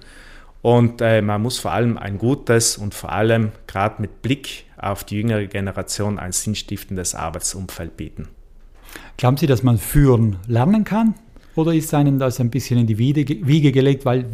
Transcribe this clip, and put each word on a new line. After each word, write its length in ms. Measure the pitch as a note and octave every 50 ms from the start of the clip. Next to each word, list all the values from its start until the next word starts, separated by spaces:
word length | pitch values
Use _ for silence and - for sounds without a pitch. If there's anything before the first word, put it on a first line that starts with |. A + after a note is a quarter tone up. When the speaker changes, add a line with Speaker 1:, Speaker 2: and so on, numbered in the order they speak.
| - - - - - - - - - - - - -
Speaker 1:
Und, 380 | A#2 A#2+ A#2+ A#2+ A2+ A#2 -
äh, 200 | A#2 A2+ A2+ A2
man 220 | G#2 G#2 G#2 G#2 G#2+
muss 160 | B2+ A#2+ -
vor 140 | - F#2 D#2+
allem 260 | G#2 A#2+ A#2+ A2+ -
ein 180 | - F#2+ G2+
gutes 640 | F#2 A2 A#2+ C#3 - - - A#2 A2+ - - - -
und 160 | G#2 G2+ -
vor 160 | - - -
allem 400 | - G2 A2 A2+ A2+ A2+ A2 G#2 - - -
gerade 340 | - - F#2+ G2+ A2 - -
mit 220 | G#2+ - - - -
Blick 440 | - - - - - - - - - -
auf 260 | - - G2 G2+ - -
die 140 | - G#2
jüngere 300 | G#2 G#2 A#2 A2 G#2 G2+
Generation 720 | F#2 - A2+ G2 G2 F2+ G2 F#2 - - - G#2 G#2 G#2 F2+
ein 100 | - F#2
sinnstiftendes 840 | F2 - - G#2+ G#2 - - - G#2 G2 - - G2 F#2 F2 - -
Arbeitsumfeld 800 | - D#2 E2 D#2+ E2+ - - - F#2 F#2 F2 - - E2+ - -
bieten. 320 | - E2 - - - D#2+ - - - - - - - - - - - - - - - - - -
Speaker 2:
Glauben 200 | - - B2 C3+
Sie, 120 | C#3+ E3+ C#3
dass 160 | C3 G#2+ B2+
man 140 | B2+ A#2 G#2+
führen 580 | - - - D3 C#3+ C3+ B2 A2+ A2+ G#2+ F#2+ F2+ F#2+
lernen 380 | A#2 A#2 A#2 B2+ F3 G#3+ A3 G3+
kann? 300 | - F#3+ A3 A3+ A3 - - - - - - - - -
Oder 180 | D#3+ D#3+ E3+ E3
ist 180 | D#3 D3+ - D#3
einem 280 | D3 C#3+ C#3+ C#3 C3+
das 180 | C3+ B2+ A#2+ -
ein 120 | B2 A#2+
bisschen 280 | - C3 - - B2 A#2+
in 80 | A#2
die 100 | A2 A2
Wiege, 480 | G#2 A#2+ C#3 C#3+ D#3 C#3+ - D3+ G#3+ F3+
Wiege 280 | B2+ D3 E3 D3 C#3+ B2+
gelegt, 320 | C3+ C3 C#3 C#3 C#3 -
weil, 200 | B2+ B2 C3 B2+ A2+